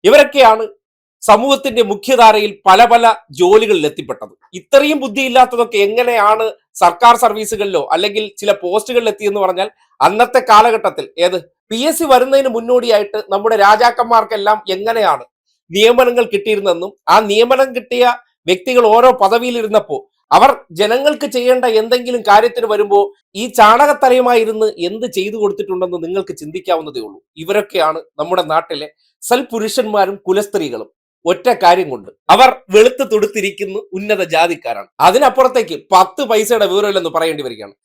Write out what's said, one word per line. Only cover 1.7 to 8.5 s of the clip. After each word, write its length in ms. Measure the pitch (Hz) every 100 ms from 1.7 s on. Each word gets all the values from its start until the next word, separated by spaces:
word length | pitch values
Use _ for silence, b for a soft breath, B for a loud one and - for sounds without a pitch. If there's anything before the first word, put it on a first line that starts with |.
| 233 208
മുഖ്യധാരയിൽ 640 | 202 - 254 226 214 208 - 185
പല 160 | 185 233
പല 120 | 233 233 214 _ 135
ജോലികളിൽ 460 | 180 220 220 185 147
എത്തിപ്പെട്ടത്. 440 | 147 135 127 104 _ _ 180
ഇത്രയും 400 | _ 277 294 302
ബുദ്ധിയില്ലാത്തതൊക്കെ 760 | 254 202 262 247 247 240 233 214 202
എങ്ങനെയാണ് 580 | 220 240 233 208 220 220 - _ -
സർക്കാർ 320 | 175 175 240 233
സർവീസുകളിലോ 580 | 240 214 214 208 202 175 139
അല്ലെങ്കിൽ 300 | 160 202 202 214 -
ചില 120 | 202